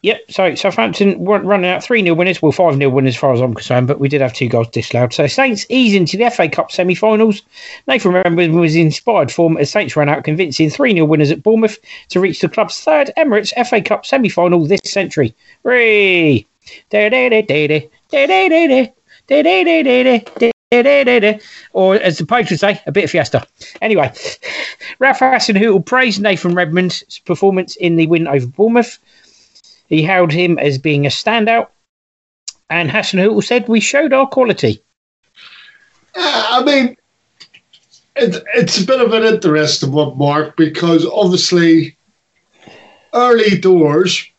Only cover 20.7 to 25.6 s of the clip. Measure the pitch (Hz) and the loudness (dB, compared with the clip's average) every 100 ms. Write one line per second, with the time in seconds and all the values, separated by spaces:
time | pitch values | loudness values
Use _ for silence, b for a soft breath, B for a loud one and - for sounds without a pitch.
20.7 | 240 254 285 254 240 208 214 B B B | 2 4 2 2 2 2 -2 B B B
21.7 | 190 190 190 185 160 156 240 196 160 196 | 0 2 2 0 -4 -2 -2 0 0 0
22.7 | 196 - 165 165 175 135 120 - _ B | -2 -4 -2 -2 -2 -2 -4 -4 _ B
23.7 | B 220 196 135 B B B B B B | B -2 0 0 B B B B B B
24.7 | B B B 262 262 254 254 - 196 | B B B 0 2 0 0 0 0